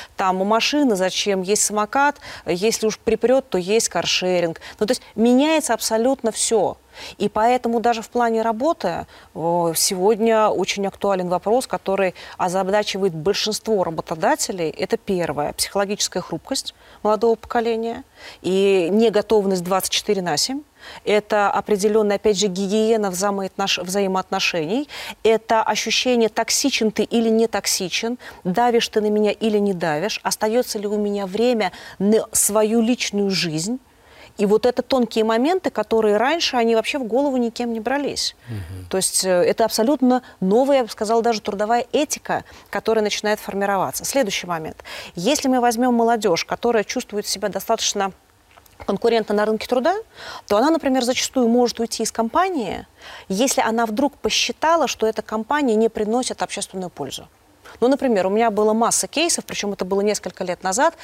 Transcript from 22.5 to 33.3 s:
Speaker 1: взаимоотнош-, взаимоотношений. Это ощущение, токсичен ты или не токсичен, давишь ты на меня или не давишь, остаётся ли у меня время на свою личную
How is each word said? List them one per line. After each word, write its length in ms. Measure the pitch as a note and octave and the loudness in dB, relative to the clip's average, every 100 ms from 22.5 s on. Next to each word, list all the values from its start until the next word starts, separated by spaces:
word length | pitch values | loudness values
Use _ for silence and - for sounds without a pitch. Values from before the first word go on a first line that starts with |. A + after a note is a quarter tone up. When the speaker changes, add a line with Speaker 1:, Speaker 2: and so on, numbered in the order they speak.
| F3+ G3 G#3+ A3 A3+ G3+ | -2 -2 0 2 2 0
Speaker 1:
взаимоотнош-, 760 | F3 G3+ G3 F#3+ - G3 - | -2 -2 -2 -4 -4 -2 -2
взаимоотношений. 1040 | F3+ G3 G3 F#3 F#3 F#3+ - F3 D#3 A#3 D4 - - - | -2 -2 0 -2 -2 -2 -2 -2 -2 -2 -4 -10 -14 -2
Это 400 | G#3+ A3 A3 A3+ | 2 2 2 0
ощущение, 680 | - G#3+ - A3 B3+ A#3+ A3 | 2 -2 -2 0 2 2 2
токсичен 600 | - A3+ - C#4 - A3 | 0 -2 0 0 0 0
ты 120 | G#3 | 0
или 240 | G#3+ A#3 A3+ | 0 2 2
не 180 | A3 A3+ | 2 2
токсичен, 720 | G3+ - - F#3 - A3+ B3 - - F3+ | 0 -2 -4 -4 -4 -4 -6 -10 -8 -2
давишь 420 | F#3 A#3+ A#3 A3 | 2 4 2 2
ты 120 | A3 | 0
на 80 | G#3+ | 2
меня 220 | G#3+ G#3+ | 2 2
или 260 | - A3+ G#3 | 0 0 2
не 160 | G3+ | 0
давишь, 460 | F#3 E3+ D3+ F#3+ - | 0 -2 -2 -2 -4
остаётся 560 | G3 - G#3+ A3+ B3 A3 | -6 -2 0 0 -2 -4
ли 80 | G3+ | -4
у 100 | G#3 | -2
меня 280 | G#3 G3+ G3 | -2 -2 -4
время 460 | G3+ A#3+ A#3 F#3+ - - - | 0 2 2 -2 -6 -14 -2
на 260 | G3 G#3+ - | 2 4 2
свою 500 | - - G#3 G#3+ A3+ | -2 0 2 2 4
личную 480 | A3 B3 - G3+ G3+ | 2 0 -2 -2 0